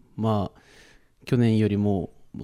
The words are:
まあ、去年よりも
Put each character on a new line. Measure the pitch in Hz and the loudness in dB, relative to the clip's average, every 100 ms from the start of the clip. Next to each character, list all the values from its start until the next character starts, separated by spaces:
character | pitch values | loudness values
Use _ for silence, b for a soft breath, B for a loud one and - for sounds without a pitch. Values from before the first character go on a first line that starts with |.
| - - | -20 -4
ま | 110 107 92 | -2 0 -2
あ、 | - b b b b b _ | -10 b b b b b _
去 | - 123 | -4 2
年 | 117 110 | 2 2
よ | 107 | 2
り | 101 | 0
も | 104 98 80 - - - | 0 0 -4 -12 -18 -16